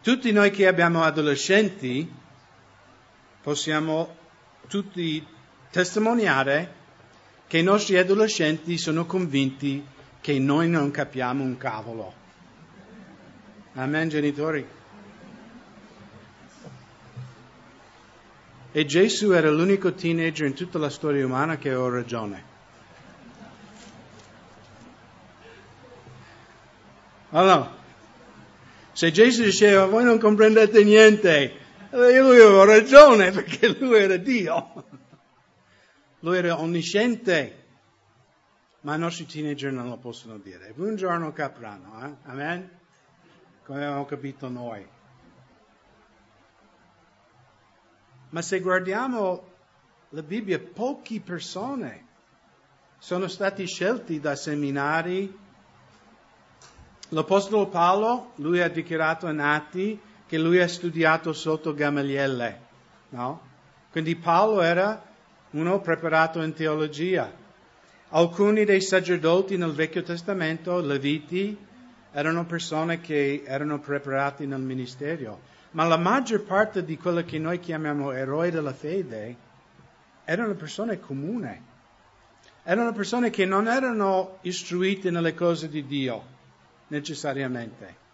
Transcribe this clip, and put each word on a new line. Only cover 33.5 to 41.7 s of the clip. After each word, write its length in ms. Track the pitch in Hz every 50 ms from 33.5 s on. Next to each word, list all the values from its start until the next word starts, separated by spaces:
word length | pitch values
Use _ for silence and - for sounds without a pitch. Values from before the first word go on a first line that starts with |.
| 151 - - 233 - -
lui 180 | 269 254 240
era 200 | 214 202 190 190
Dio. 680 | 180 175 269 254 233 185 165 - 226 226 - - - - _ - 135 _ _ - _ _ _ _ _ _ _ _ _ _ _ _ _ _ _ _ _ _ _ _ _
Lui 180 | - 165 180
era 220 | 185 175 175 170 156
onnisciente, 1080 | 156 165 170 170 160 170 - 202 220 247 233 226 - 190 175 160 131 110 - - _ _ _ _ _ _ _ _ _ _ _ _ _ _ _ _ _ _ _ _ _ _ _ _
ma 160 | _ 147 147
i 20 | 156
nostri 280 | 170 170 170 170 160
teenager 440 | 135 - 151 151 147 147 135 135 139
non 180 | 135 127 120 123
lo 100 | 120 113
possono 380 | - 120 113 - - 113 110 104
dire. 340 | 98 98 92 87 92 107 110
Un 220 | 131 180 214 220
giorno 360 | 202 190 185 170 170 165 156 151
capiranno, 720 | - 151 135 - - 117 107